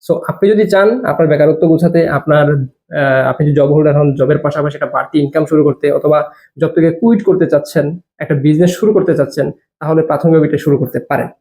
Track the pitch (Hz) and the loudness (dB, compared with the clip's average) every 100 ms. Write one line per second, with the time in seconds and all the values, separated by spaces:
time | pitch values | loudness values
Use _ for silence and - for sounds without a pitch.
0 | - 165 - - 196 214 214 196 202 247 | -4 -6 -4 -2 0 2 2 2 2 0
1 | 247 143 160 147 151 156 165 160 170 170 | -4 0 0 2 2 2 2 2 2 0
2 | 165 143 156 151 147 143 131 _ _ 156 | 0 -2 0 0 2 0 -4 _ _ -4
3 | 139 131 131 127 151 147 143 147 151 143 | 0 0 0 0 0 2 2 2 2 2
4 | 147 139 135 147 147 151 147 143 143 - | 2 2 0 0 -4 -4 -6 -4 -6 -4
5 | - 151 139 160 151 156 147 135 147 143 | -2 -2 -2 -2 0 2 2 0 -2 0
6 | 147 151 147 - _ - 156 165 160 165 | 0 0 -2 -12 _ -4 -2 2 0 2
7 | 233 233 - - 165 147 - 165 143 175 | 2 2 2 0 2 -2 -2 -4 -4 -6
8 | _ _ 156 143 143 151 180 180 208 214 | _ _ -4 0 0 2 2 2 0 2
9 | 180 151 135 - 143 - _ _ 151 156 | 0 0 -2 -2 -6 -6 _ _ -2 -2
10 | - 147 165 160 147 147 - 143 - - | 0 0 2 2 2 -2 0 -2 -2 -6
11 | - 143 175 - | -6 -6 -6 -10